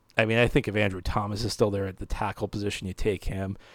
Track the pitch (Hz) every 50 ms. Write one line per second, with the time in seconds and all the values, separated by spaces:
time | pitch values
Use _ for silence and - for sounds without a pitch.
0 | _ _ _ - 113 110 113 117 120 113 - 147 - 107 98 107 104 101 95 90
1 | - - - 107 104 101 104 95 120 101 - - 117 104 98 98 98 95 92 -
2 | 101 - - - 110 101 98 - 104 98 - 104 101 101 - - - 95 92 -
3 | - 110 98 - - - 98 95 98 95 98 - - -